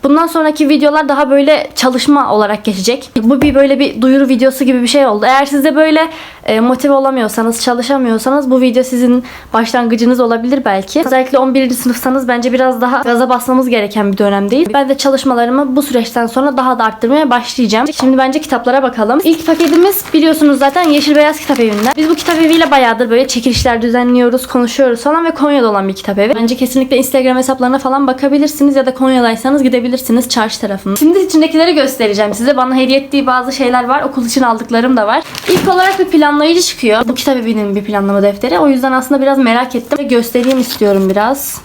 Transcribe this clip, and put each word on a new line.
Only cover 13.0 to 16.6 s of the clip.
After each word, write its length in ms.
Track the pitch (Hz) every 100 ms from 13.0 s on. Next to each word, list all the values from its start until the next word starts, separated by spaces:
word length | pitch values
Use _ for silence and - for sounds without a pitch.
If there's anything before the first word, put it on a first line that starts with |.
| 262 233 254
basmamız 400 | 247 247 254 254
gereken 440 | 233 202 214 202
bir 60 | 196
dönem 320 | 202 196 202
değil. 180 | 262 330
Ben 140 | 285 269
de 100 | 277
çalışmalarımı 800 | 277 269 269 240 233 262 285 262
bu 60 |
süreçten 440 | 285 247 226 240 233
sonra 300 | 254 285
daha 220 | 262